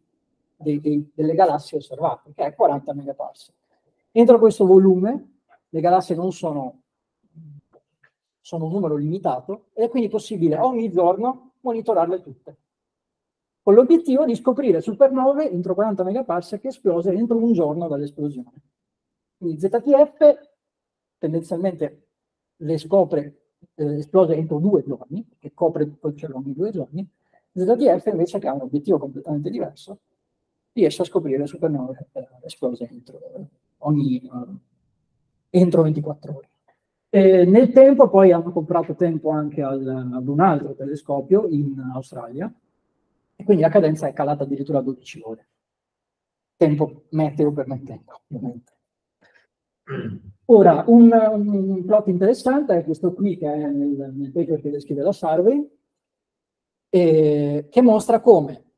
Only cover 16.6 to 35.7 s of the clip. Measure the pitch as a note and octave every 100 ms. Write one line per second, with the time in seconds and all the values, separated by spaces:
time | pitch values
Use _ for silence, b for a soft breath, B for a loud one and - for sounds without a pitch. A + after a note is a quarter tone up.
16.6 | C4 C4 G3 E3+ F3+ F#3 A#3 A3+ A#3 G3
17.6 | D3+ D#3 E3+ C#3+ C#3+ D3 D3 B2+ B2 _
18.6 | _ _ _ _ _ _ _ _ F3 D#3
19.6 | F#3+ A#3 A#3+ C#4 D4 - D4 - _ _
20.6 | _ _ _ _ _ _ D#3+ E3 E3 E3+
21.6 | F#3+ F3 D3 - _ _ _ _ _ _
22.6 | D#3 D#3+ D#3 G3 F3+ D#3+ D3 - _ _
23.6 | _ - D3 D3 D3 F#3 E3+ D#3 D#3+ D3
24.6 | F#3 F#3 C#3 C3 - F3 A3+ _ C#3+ -
25.6 | E3 D#3+ D3+ D3 D#3 D3 D#3 C3 C#3 C3+
26.6 | G3+ G3 C#3 D3+ F#3+ _ _ _ _ F#3
27.6 | F#3 A#3 C4 F3+ - G#3 - G3+ - C#3
28.6 | B2+ D3 D3+ D#3+ C#3 C3+ - D3 E3 A#3
29.6 | F3+ - - G3+ _ _ _ _ _ _
30.6 | _ - E3 - F3 F#3 D#3+ C3 C#3+ -
31.6 | D#3+ C#3+ B2+ C3 - - - _ E3 -
32.6 | B2+ A#2+ A#2+ B2 - - - - - _
33.6 | _ _ D3 D3+ C3+ B2+ - B2 A#2+ -
34.6 | _ _ _ _ _ _ _ _ _ F3+
35.6 | F3+